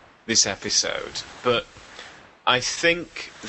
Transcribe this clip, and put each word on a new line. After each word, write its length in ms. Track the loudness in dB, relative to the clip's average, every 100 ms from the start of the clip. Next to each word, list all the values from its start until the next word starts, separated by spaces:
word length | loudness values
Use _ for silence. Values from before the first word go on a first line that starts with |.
| -20 -12 0
this 200 | 2 2
episode, 760 | 0 -2 0 0 -4 -6 -10 -12 -4
but 240 | 2 2 0 -16 -20 -18 -18 -20 -20 -2 2
I 140 | 2
think 720 | 2 2 4 2 -2 -12 -14 -12